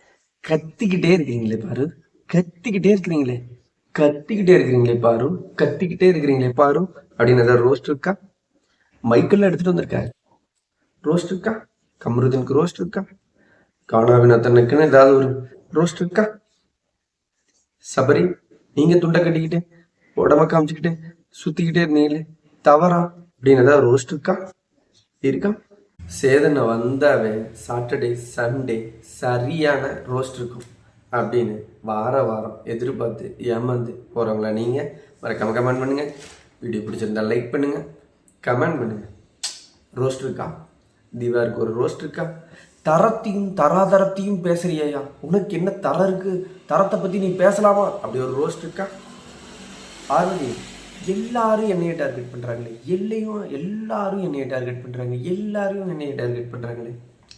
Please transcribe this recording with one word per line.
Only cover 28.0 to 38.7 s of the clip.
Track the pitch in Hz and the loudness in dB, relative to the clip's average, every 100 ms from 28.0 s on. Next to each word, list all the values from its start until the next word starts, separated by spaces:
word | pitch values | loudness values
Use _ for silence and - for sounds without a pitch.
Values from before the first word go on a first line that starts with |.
| 120 120 - - | -4 -6 -8 -4
சண்டே | 117 135 123 113 - - | -4 -4 -4 -6 -8 -16
சரியான | - - 127 123 131 165 147 135 135 | -20 -8 -4 -2 -4 -2 0 0 -4
ரோஸ்ட் | - 123 127 131 123 | -8 -8 -6 -6 -10
இருக்கும் | 117 - - _ _ _ _ | -12 -14 -20 _ _ _ _
அப்படின்னு | 120 104 120 107 107 - - | -4 -2 -2 -2 -6 -14 -14
வார | 110 107 117 135 | -8 -4 -2 0
வாரம் | 117 110 110 - | 0 -4 -8 -12
எதிர்பார்த்து | 117 117 123 120 117 104 - - | -10 -8 -6 -6 -6 -8 -14 -10
ஏமாந்து | 117 113 123 120 113 - - 120 | -6 -4 -2 -4 -6 -12 -10 -6
போறவங்களா | 110 107 107 | -4 -4 -4
நீங்க? | 110 120 139 - - - _ | -4 -2 -4 -6 -12 -20 _
மறக்காம | 120 110 110 | -8 -4 -2
கமெண்ட் | 117 127 127 | -2 -2 -2
பண்ணுங்க, | 135 139 143 - - - _ _ | -2 -4 -6 -10 -20 -20 _ _
வீடியோ | 120 107 107 | -8 -6 -6
பிடிச்சிருந்தா | 104 107 107 | -6 -4 -2
லைக் | 107 120 120 | -2 -2 -2
பண்ணுங்க, | 143 143 156 - - _ _ _ _ - | -2 -2 -4 -10 -18 _ _ _ _ -4
கமெண்ட் | 123 170 | -2 0